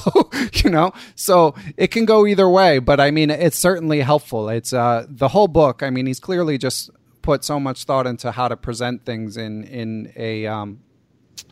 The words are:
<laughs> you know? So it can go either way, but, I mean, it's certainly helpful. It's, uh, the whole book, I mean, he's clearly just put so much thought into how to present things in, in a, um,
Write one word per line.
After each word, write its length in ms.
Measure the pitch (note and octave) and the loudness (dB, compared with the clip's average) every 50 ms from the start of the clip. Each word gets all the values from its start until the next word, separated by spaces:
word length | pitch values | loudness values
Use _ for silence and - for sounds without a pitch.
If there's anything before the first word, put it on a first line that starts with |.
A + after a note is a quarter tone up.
| - - - F4+ - | 0 2 2 2 2
<laughs> 280 | - - C#4 B3+ - - | 2 -2 -6 -6 -4 -2
you 160 | - - - | 0 0 2
know? 240 | E3+ D#3 E3 F#3+ - - - - _ | 2 2 0 0 -2 -8 -20 -20 _
So 400 | - - - F#3 F3+ E3 D3+ - - - D3+ - | -6 0 2 4 4 4 4 2 -2 -14 -12 -6
it 160 | - F3+ - - | -2 -2 -2 0
can 140 | A#3 A3+ | 0 2
go 200 | G#3+ A3 G#3+ G#3 | 4 6 6 6
either 220 | G#3 G3+ F3+ G3 F#3 | 4 4 4 4 6
way, 320 | F3+ F#3+ F#3+ F3 D3 C3 | 6 6 6 6 4 4
but, 180 | B2 D3 C#3+ C#3 | 2 2 4 4
I 140 | C#3 C#3+ D3 | 4 2 2
mean, 180 | D#3 D#3 D3 | 2 0 0
it's 260 | D3 C#3+ F3 D#3+ - | 0 0 0 0 0
certainly 440 | - - F3+ F#3+ E3+ E3 D#3 D3+ D3 | 0 0 0 0 0 0 -2 0 0
helpful. 480 | C3+ C3 D3 D3+ - - B2 A2 G#2+ G#2+ | 0 2 0 0 0 -2 -6 -6 -4 -4
It's, 240 | A2+ A#2 - - B2+ | -4 -6 -6 -4 -2
uh, 340 | B2 A#2+ A#2+ A#2 A#2 B2 C#3+ | 0 0 0 0 -2 -4 -8
the 200 | C#3+ A#2 C#3 B2+ | -6 -2 -2 0
whole 180 | B2+ G3+ G#3 | 2 2 2
book, 340 | F3+ C#3+ E3 D3+ C3+ A#2+ - | 2 4 4 2 2 2 -2
I 100 | C#3 C3+ | -6 -4
mean, 160 | B2+ B2+ C3 | -4 -4 -4
he's 120 | C3 C3 - | -4 -6 -6
clearly 400 | - - F#3 F3 F3 D#3 D3 B2 | -6 -6 -4 -2 -2 -2 -2 -2
just 320 | C#3 C3 - - - - _ _ _ _ _ _ - | -2 -4 -6 -6 -10 -14 _ _ _ _ _ _ -4
put 220 | - C#3+ C3 - | -2 -2 -2 -2
so 160 | - D3 C#3+ | -4 -6 -4
much 240 | C#3 C3+ B2 - - | -4 -6 -8 -8 -6
thought 240 | - C#3 C3+ B2+ B2 | -2 -2 -2 -2 -2
into 240 | A#2+ - - B2 A#2 | -6 -8 -8 -8 -6
how 160 | B2 B2 A#2+ | -4 -4 -4
to 80 | A#2 | -4
present 500 | - - B2 A#2 A2 B2 B2 B2 A#2 - | -6 -8 -10 -8 -6 -6 -6 -6 -8 -8
things 300 | - A#2 A2 A2+ G#2+ G2+ | -10 -8 -8 -8 -10 -10
in, 260 | A#2+ A2+ G#2+ G#2+ G#2+ G#2+ | -10 -10 -10 -10 -12 -14
in 500 | - C3 A#2+ A2+ A2 A2 A2 A2 - - | -12 -12 -10 -8 -8 -8 -10 -12 -12 -12
a, 320 | - A2+ A2 A2 A2 G#2+ G#2+ | -10 -8 -8 -6 -6 -6 -6
um, 320 | A2 G#2+ G#2 G2+ G2+ B2 _ _ _ _ _ _ _ _ _ _ _ - - _ | -6 -8 -8 -10 -14 -16 _ _ _ _ _ _ _ _ _ _ _ -20 -20 _